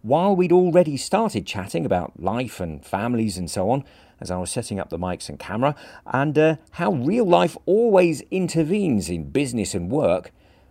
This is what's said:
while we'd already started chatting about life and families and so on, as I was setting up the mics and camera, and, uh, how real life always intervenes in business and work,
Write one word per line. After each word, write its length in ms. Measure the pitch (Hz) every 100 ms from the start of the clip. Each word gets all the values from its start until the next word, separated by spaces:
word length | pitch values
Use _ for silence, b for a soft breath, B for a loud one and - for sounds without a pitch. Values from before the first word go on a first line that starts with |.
while 340 | 107 147 190 190
we'd 160 | 180
already 460 | 175 180 170 160 139
started 480 | - 196 226 110 -
chatting 400 | 104 98 170 139
about 360 | 90 82 -
life 380 | 90 117 127 -
and 260 | 85 76 -
families 520 | 95 117 120 110 90
and 120 | 82
so 200 | - 95
on, 160 | 139 - b b b
as 100 | -
I 60 | 90
was 120 | 90
setting 260 | - 113 98
up 120 | -
the 100 | 85
mics 300 | 90 87 -
and 100 | 76
camera, 340 | - 104 139 147 B B -
and, 320 | 131 147 147
uh, 200 | 156 156 _
how 200 | - 175
real 320 | 160 127 226 202
life 300 | 175 175 - -
always 540 | 202 233 196 175 156 -
intervenes 800 | 190 180 165 151 208 190 110 85
in 200 | 87 71
business 440 | 123 139 117 95
and 160 | 95 87
work, 440 | 143 107 90 - b b b b